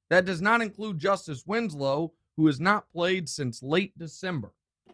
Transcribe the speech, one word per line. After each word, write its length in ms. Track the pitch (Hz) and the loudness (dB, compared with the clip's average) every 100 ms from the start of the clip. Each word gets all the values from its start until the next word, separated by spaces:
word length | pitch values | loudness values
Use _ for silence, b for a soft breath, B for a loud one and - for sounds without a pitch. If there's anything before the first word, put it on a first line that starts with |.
| - | 2
That 160 | 175 180 | 2 2
does 160 | 170 | 0
not 180 | 202 233 | 2 2
include 380 | 220 202 220 170 | 0 -6 -6 -2
Justice 460 | 185 196 - 135 160 | 0 0 -2 -10 -4
Winslow, 680 | 220 226 147 139 143 165 _ _ - | -2 -2 -2 -2 0 -2 _ _ 2
who 100 | 156 | 4
has 140 | 135 | 4
not 320 | 180 208 - | 2 0 -2
played 360 | 170 175 190 160 | -2 0 0 -4
since 340 | - 131 117 | -6 -6 -6
late 360 | 131 170 196 156 | -2 0 0 -8
December. 540 | 165 - 185 160 98 _ _ _ _ | -16 -10 -6 -6 -8 _ _ _ _